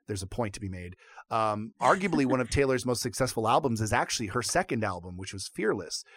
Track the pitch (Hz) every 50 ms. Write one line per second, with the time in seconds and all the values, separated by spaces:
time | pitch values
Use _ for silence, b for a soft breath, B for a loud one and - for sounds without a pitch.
0 | b - 107 92 95 92 - - 117 104 - - 101 95 92 90 90 90 90 B
1 | B B B B B _ 113 113 110 107 107 104 110 113 - _ 123 127 185 190
2 | 190 196 165 - 135 127 131 127 127 120 - 143 139 131 131 123 - 127 120 -
3 | - 123 - - 131 123 - 117 110 110 123 156 147 131 117 107 110 101 113 127
4 | 165 - - - 113 98 101 123 113 - - 170 196 - 139 117 107 101 92 87
5 | 85 92 90 90 95 - - 98 - - - - 202 214 151 101 82 76 - -
6 | - B B